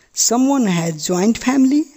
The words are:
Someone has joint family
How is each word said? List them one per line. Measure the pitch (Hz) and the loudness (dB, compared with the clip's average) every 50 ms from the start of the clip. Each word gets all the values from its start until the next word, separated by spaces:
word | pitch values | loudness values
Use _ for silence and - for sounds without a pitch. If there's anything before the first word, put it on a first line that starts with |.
| _ _ - | _ _ -6
Someone | - - - 226 247 262 269 277 269 233 | -4 -2 0 0 0 2 2 2 2 0
has | 190 175 165 165 170 160 151 - | 0 0 -2 -2 -4 -6 -6 -6
joint | - 180 175 190 226 226 | -4 -2 0 0 0 0
family | - - 254 269 269 262 262 285 294 320 - - | 0 -2 0 2 2 2 2 2 0 -2 -4 -8